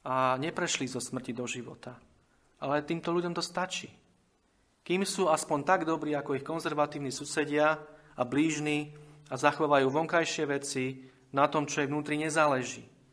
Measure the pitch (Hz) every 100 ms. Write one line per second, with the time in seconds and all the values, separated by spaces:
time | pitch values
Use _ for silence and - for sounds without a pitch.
0 | - 131 131 131 156 165 170 - 127 131
1 | - 131 123 117 120 123 117 117 - 120
2 | _ _ _ _ _ _ 139 147 147 170
3 | 170 175 175 170 165 - 185 - - -
4 | _ _ _ _ _ _ _ _ - 180
5 | 196 - 180 156 - 202 139 185 160 160
6 | 151 143 139 135 135 160 160 151 143 147
7 | 139 123 147 - 143 147 151 156 - -
8 | - - 123 135 160 147 151 147 147 -
9 | - - - 131 147 - 151 143 135 143
10 | 165 170 160 - 147 139 139 135 131 131
11 | - _ _ 139 147 156 143 - 139 151
12 | 147 151 156 156 151 131 120 - - _
13 | _